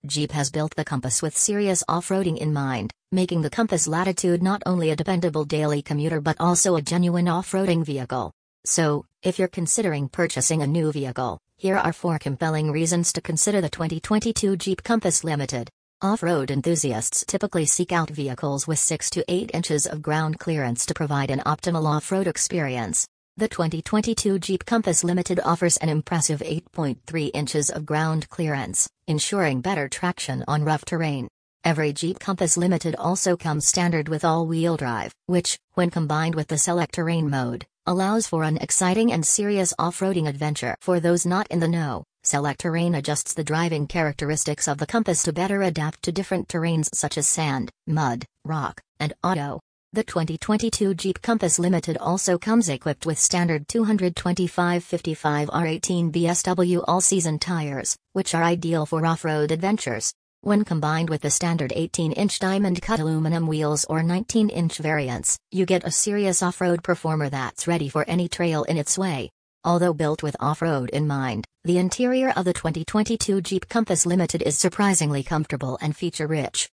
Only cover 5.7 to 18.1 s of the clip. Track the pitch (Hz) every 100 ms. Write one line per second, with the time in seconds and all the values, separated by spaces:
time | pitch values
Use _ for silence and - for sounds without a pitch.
5.7 | 147 - 147 156 160 151 151 175 175 196
6.7 | 170 143 170 175 175 175 170 185 190 190
7.7 | 165 151 139 123 127 87 - _ _ -
8.7 | - 156 147 - _ 185 180 185 - 165
9.7 | - 208 147 139 - 170 - - 160 143
10.7 | 165 156 147 131 123 123 87 _ _ 190
11.7 | 190 165 - 175 156 - 131 165 156 151
12.7 | 151 165 175 170 - - 160 - 202 160
13.7 | - 160 160 - 214 226 214 196 190 -
14.7 | 185 - 226 185 - 165 147 135 127 117
15.7 | _ _ _ 190 220 170 165 131 139 160
16.7 | 165 139 110 - - - - - 170 151
17.7 | - 180 170 156